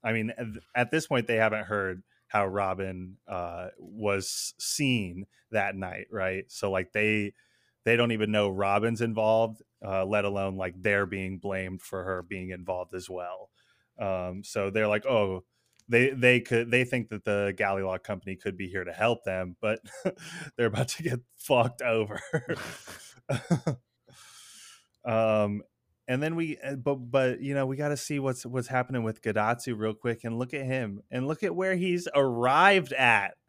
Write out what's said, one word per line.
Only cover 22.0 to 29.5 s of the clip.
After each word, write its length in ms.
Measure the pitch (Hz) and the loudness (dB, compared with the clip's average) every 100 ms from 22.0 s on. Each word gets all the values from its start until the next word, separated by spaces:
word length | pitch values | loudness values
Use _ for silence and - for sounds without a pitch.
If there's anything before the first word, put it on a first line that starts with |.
| 104 107 - 156 - 151 - - - - - - _ | 0 -4 -4 -4 -2 -8 -8 -12 -16 -18 -20 -20 _
<laughs> 520 | 135 - 170 - 127 _ _ _ - - - - - - - _ _ - | -4 0 0 0 -4 _ _ _ -20 -20 -20 -20 -20 -20 -20 _ _ -2
Um, 560 | 113 110 107 104 104 - _ _ _ - | 2 4 4 2 0 -8 _ _ _ -4
and 140 | 127 | -2
then 140 | 151 165 | 0 -2
we, 220 | 165 151 | -4 -4
uh, 120 | 131 139 | -8 -6
but, 200 | 127 139 | -2 -2
but, 460 | 120 135 131 127 | 0 2 2 0
you 120 | 139 | -2
know, 120 | 139 131 | -2 -2
we 120 | 135 | -2
gotta 200 | 147 143 | -2 -2
see 220 | - 143 | -4 -2
what's, 260 | 135 127 123 | -2 -4 -4
what's 220 | 127 123 | -6 -2
happening 360 | 131 123 131 | -2 0 -2
with 180 | 113 110 | -2 -2
Gadatsu 560 | 113 107 107 | -2 0 2